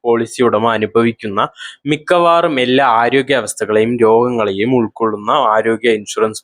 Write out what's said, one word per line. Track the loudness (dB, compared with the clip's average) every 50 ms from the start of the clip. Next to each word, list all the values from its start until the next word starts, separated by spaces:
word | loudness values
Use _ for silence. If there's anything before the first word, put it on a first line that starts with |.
| -2
പോളിസി | -2 0 0 -2 -4 -2 0 0
ഉടമ | 2 2 2 0 0
അനുഭവിക്കുന്ന | 0 -2 -2 -2 0 0 0 0 -2 -4 -8 -8 -4 -4 -4 -4 -6 -12 -20 -20 -18 _ -6
മിക്കവാറും | -4 -4 -4 -2 -2 0 2 2 2 2 2 2 0 0 0
എല്ലാ | 0 0 2 2 2 2
ആരോഗ്യ | 2 2 2 2 2 0 0 0 -2
അവസ്ഥകളെയും | -2 -2 -4 -8 -6 -4 -2 0 0 0 0 0 2
രോഗങ്ങളെയും | 4 4 4 4 2 2 0 -2 -2 -2 -2 -2 -2 0 2
ഉൾക്കൊള്ളുന്ന | 2 0 0 -2 -4 -4 -4 -4 -4 -4 -2
ആരോഗ്യ | -2 0 2 2 2 0 0 0 -2 -2 0 -2
ഇൻഷുറൻസ് | -2 -2 -4 -8 -4 -2 -2 -2 -4 -6